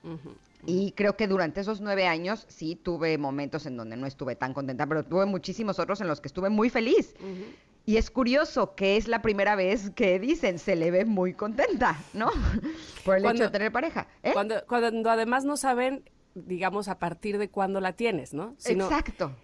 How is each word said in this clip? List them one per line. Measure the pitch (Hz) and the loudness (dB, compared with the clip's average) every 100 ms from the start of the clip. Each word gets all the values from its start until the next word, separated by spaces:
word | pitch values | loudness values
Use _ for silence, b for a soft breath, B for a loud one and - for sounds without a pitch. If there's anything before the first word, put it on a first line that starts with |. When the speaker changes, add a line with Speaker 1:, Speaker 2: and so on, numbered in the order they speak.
Speaker 1:
Ujú, | 165 165 143 | -12 -12 -14
ujú. | - _ _ - | -20 _ _ -2
Speaker 2:
Y | 180 196 | 0 -2
creo | - 202 196 | 2 0 2
que | 214 | 0
durante | 190 165 151 | 2 0 -2
esos | 196 214 | -6 -4
nueve | 208 196 180 | -2 2 2
años | 160 175 220 - | 2 -2 -6 -8
sí | - 156 170 | -10 -8 -6
tuve | - 170 160 156 | -4 -2 0 0
momentos | 143 139 143 156 151 | 0 -2 -4 -6 -8
en | 123 | -10
donde | 110 117 | -10 -8
no | 135 | -8
estuve | - 135 117 | -6 -6 -4
tan | 131 | -4
contenta, | 135 135 123 147 | -4 -6 -4 -2
pero | 156 | -2
tuve | 147 170 196 | 0 0 2
muchísimos | 190 - 185 214 185 | 0 -4 -6 -4 -2
otros | 165 202 | -2 -2
en | 190 | -2
los | 147 | -4
que | 151 | -6
estuve | - 190 | -4 0
muy | 214 240 | 4 2
feliz. | 233 226 392 - - | 2 4 4 2 -8
Speaker 1:
Ujú. | 190 185 214 B B _ - | -12 -10 -12 B B _ 0
Speaker 2:
Y | 214 | 2
es | - | 2
curioso | - 240 269 320 - 190 - | 0 2 2 2 0 -2 2
que | 196 208 | 2 2
es | 220 | 2
la | 226 | 0
primera | 226 202 202 196 | 0 2 2 4
vez | 185 220 196 | 2 0 -4
que | - 202 185 | 0 4 4
dicen, | 233 339 233 170 | 2 0 0 -2
"Se | - 175 | 0 2
le | 165 | 4
ve | 180 | 2
muy | 226 202 180 | 2 2 0
contenta", | 180 208 226 403 294 233 151 - | -2 -6 0 0 2 0 0 -8
¿no? | 190 233 | -2 -2
<laughs> | 392 - - 294 320 - - | 2 0 0 -4 -10 -14 -8
Por | - 190 | 2 4
el | |
Speaker 1:
Cuando | 202 233 | 4 2
Speaker 2:
hecho | 220 | 2
de | 202 | 2
tener | 214 | 0
pareja. | 233 320 247 - b | -2 -2 -4 -8 b
¿Eh? | - | 0
Speaker 1:
cuando, | - 208 220 - | 0 0 -4 0
cuando | 240 233 226 220 | 2 2 2 2
además | 226 226 254 | 2 4 0
no | 269 285 | 0 0
saben, | 269 247 254 269 - _ _ | 0 2 0 -2 -10 _ _
digamos, | 190 175 180 185 202 202 | -18 -8 -2 0 -2 -4
a | 180 | -4
partir | 175 - 214 202 | -4 -4 -4 -2
de | 202 | -2
cuándo | - 190 190 | 0 0 0
la | 190 | -2
tienes, | 180 233 185 127 | 0 0 0 -4
¿no? | 143 202 - | -8 -8 -8
Sino | 247 180 190 | 0 2 4
Speaker 2:
Exacto. | 311 311 - 160 131 | 2 0 -4 -6 -6